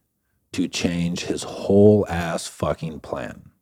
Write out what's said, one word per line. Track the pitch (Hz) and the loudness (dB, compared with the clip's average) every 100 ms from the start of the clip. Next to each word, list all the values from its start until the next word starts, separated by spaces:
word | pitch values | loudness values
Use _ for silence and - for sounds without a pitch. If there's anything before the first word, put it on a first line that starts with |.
| _ _ _ _ _ | _ _ _ _ _
to | - 85 | -4 -4
change | - - 87 85 87 | -2 -4 -2 -2 -4
his | - - | -6 -8
whole | - - - 101 104 104 95 | -8 -8 2 6 8 8 4
ass | 87 85 80 - | -2 -4 -6 -8
fucking | - 80 73 80 73 | -6 -6 -4 -8 -12
plan | - - - - - _ | -10 -10 -10 -14 -20 _